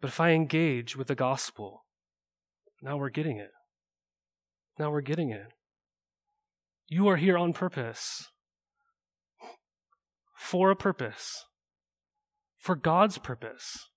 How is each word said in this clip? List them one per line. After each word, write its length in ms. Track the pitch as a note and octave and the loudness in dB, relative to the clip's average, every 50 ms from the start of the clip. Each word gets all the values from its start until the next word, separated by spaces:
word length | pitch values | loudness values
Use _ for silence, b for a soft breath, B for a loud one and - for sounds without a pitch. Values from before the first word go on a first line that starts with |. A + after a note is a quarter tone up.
But 100 | - C3+ | -6 -8
if 100 | - - | -2 2
I 100 | E3 E3+ | 4 6
engage 640 | E3 D#3+ D#3+ C#3+ - D#3+ E3 D#3+ C3+ A#2+ A#2 A#2+ - | 6 6 4 2 2 2 2 2 2 -2 -4 -8 -8
with 140 | C3 C3+ - | -10 -4 -4
the 80 | C#3+ | -2
gospel, 680 | B2 C#3 B2+ C3+ C3 - - - - G#2+ G2 G2+ - _ _ _ _ _ _ _ _ _ _ _ _ _ _ _ _ _ _ _ _ | 0 0 0 0 -2 -4 -8 -8 -12 -14 -14 -14 -18 _ _ _ _ _ _ _ _ _ _ _ _ _ _ _ _ _ _ _ _
now 160 | - C3 C#3+ | -10 -6 -6
we're 140 | D3 C#3 C3+ | -4 -4 -4
getting 280 | - D3+ D#3 D#3+ C3 G#2 | -2 -2 -2 -2 -2 -4
it. 120 | G#2 G2 _ _ _ _ _ _ _ _ _ _ _ _ _ _ _ _ _ _ _ _ _ _ _ _ _ - | -8 -14 _ _ _ _ _ _ _ _ _ _ _ _ _ _ _ _ _ _ _ _ _ _ _ _ _ -6
Now 140 | D3+ D3+ D3+ | -4 -2 -2
we're 80 | D3+ | -4
getting 300 | C#3 C3 D3+ E3 E3+ C3+ | -2 -2 -4 -2 -2 -4
it. 220 | A2+ G#2 G2+ G#2+ _ _ _ _ _ _ _ _ _ _ _ _ _ _ _ _ _ _ _ _ _ _ _ _ _ _ _ | -4 -8 -12 -18 _ _ _ _ _ _ _ _ _ _ _ _ _ _ _ _ _ _ _ _ _ _ _ _ _ _ _
You 220 | _ D3+ E3+ G3 G#3 | _ 0 2 4 4
are 80 | F#3+ | 4
here 200 | E3 D3+ G3 F#3 | 4 4 4 4
on 160 | F3 F3 F3 D#3+ | 4 2 0 0
purpose. 760 | - F#3+ F3+ - C#3 B2 A2+ A2+ - - - - - - - _ _ _ _ _ _ _ _ _ _ _ _ _ _ _ _ _ _ _ _ _ _ B B B B _ _ _ _ _ _ _ _ _ _ _ _ _ _ _ | 0 -2 -4 -4 -4 -6 -6 -8 -8 -10 -10 -10 -10 -14 -16 _ _ _ _ _ _ _ _ _ _ _ _ _ _ _ _ _ _ _ _ _ _ B B B B _ _ _ _ _ _ _ _ _ _ _ _ _ _ _
For 340 | - - - - F3+ F#3 F#3+ | -14 -10 -2 2 4 6 6
a 60 | G3 | 4
purpose. 680 | F#3 - G3+ F#3 - B2+ A2 G#2 - - - - - - _ _ _ _ _ _ _ _ _ _ _ _ _ _ _ _ _ _ _ _ _ _ | 4 2 -2 0 0 -6 -8 -8 -10 -12 -12 -12 -14 -16 _ _ _ _ _ _ _ _ _ _ _ _ _ _ _ _ _ _ _ _ _ _
For 200 | _ - - F#3 | _ -2 -2 -2
God's 420 | D3 - E3+ D#3+ F3 G3+ G#3+ F#3 - | 0 2 2 6 6 6 4 4 -4
purpose. 680 | - - B2+ A#2 - A2 - - - - - - - _ _ | -8 -10 -10 -10 -10 -14 -14 -14 -14 -14 -14 -14 -18 _ _